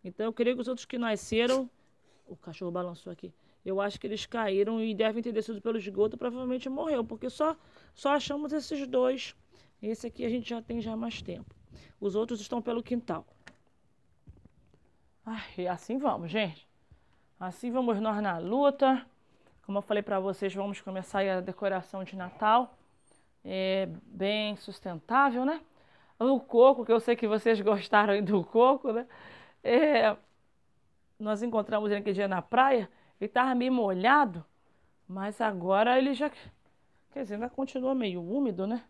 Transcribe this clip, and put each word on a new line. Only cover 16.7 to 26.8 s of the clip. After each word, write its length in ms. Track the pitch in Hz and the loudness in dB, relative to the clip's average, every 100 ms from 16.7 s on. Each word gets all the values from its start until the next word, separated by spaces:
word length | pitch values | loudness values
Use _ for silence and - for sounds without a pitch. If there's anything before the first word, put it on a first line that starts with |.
| _ _ - _ _ _ _ | _ _ -20 _ _ _ _
Assim 320 | 185 - 247 | -12 -8 -4
vamos 280 | 247 240 202 | 0 0 0
nós 200 | 220 208 | 0 0
na 160 | 208 170 | -2 -2
luta. 680 | 175 247 285 277 269 262 - _ _ _ _ _ - | -2 2 2 4 4 4 -2 _ _ _ _ _ -6
Como 120 | 202 | -6
eu 40 | |
falei 220 | - 208 | 0 -2
pra 160 | 202 196 | 0 -2
vocês, 340 | 190 190 196 | -2 -4 -4
vamos 280 | 190 202 196 | -4 -6 -6
começar 380 | - 190 185 202 | -8 -10 -4 -2
aí 100 | 196 | 0
a 100 | 185 | -2
decoração 640 | 185 185 196 190 175 196 | -4 -4 -2 -2 -6 -12
de 120 | 185 190 | -10 -10
Natal. 600 | 180 - 214 233 247 - _ _ _ _ _ _ | -10 0 4 4 2 -10 _ _ _ _ _ _
É 440 | 190 190 190 190 185 165 | -8 -4 0 0 -2 -8
bem 520 | - 190 190 214 214 202 | -16 -4 -2 0 -2 -6
sustentável, 880 | - - 185 170 - 247 277 240 262 | -12 -12 -10 -10 0 2 4 2 -2
né? 160 | 320 - _ _ _ _ _ | -4 -10 _ _ _ _ _
O 220 | 247 262 | 2 2
coco, 460 | - 233 262 247 | 2 8 8 8